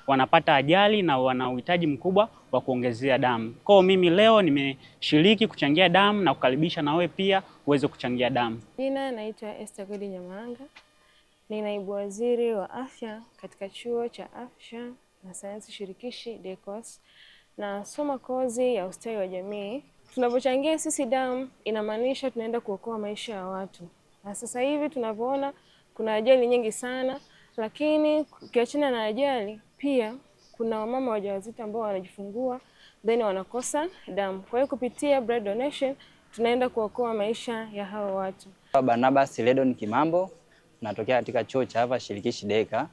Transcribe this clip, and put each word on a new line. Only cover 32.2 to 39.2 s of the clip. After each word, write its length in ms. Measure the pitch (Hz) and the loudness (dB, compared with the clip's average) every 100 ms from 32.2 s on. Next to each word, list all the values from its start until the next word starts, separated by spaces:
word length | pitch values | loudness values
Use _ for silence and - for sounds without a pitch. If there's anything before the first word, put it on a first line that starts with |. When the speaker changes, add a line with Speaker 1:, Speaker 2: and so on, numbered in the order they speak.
| 202 208 254 247 - _ - _ 220 | -12 -6 -4 -6 -12 _ -20 _ 0
Speaker 2:
then 160 | 233 | 0
wanakosa 640 | 214 190 185 240 247 294 339 - - | 2 -2 -4 -6 -4 -2 -4 -8 -8
damu. 340 | 208 196 190 | -4 -4 -6
Kwa 180 | 196 240 | -4 -2
hiyo 80 | 277 | 0
kupitia 540 | 254 247 - 294 269 | -2 -6 -4 2 2
blood 220 | 220 233 | 2 -2
donation, 520 | 202 214 277 - 262 277 - _ _ - | -2 -2 -4 -2 -4 -4 -14 _ _ -2
tunaenda 340 | 233 247 254 | 0 2 0
kuokoa 440 | 240 214 - 240 | 0 -4 -2 -2
maisha 540 | 220 208 226 - 226 220 | -2 -2 -2 -4 -8 -8
ya 120 | 208 196 | -10 -8
hao 300 | 214 202 190 | -6 -6 -4
watu. 320 | 190 190 - - _ 139 | -6 -8 -20 -20 _ 2
Speaker 3:
Barnabas 560 | 131 117 131 139 | 4 4 4 4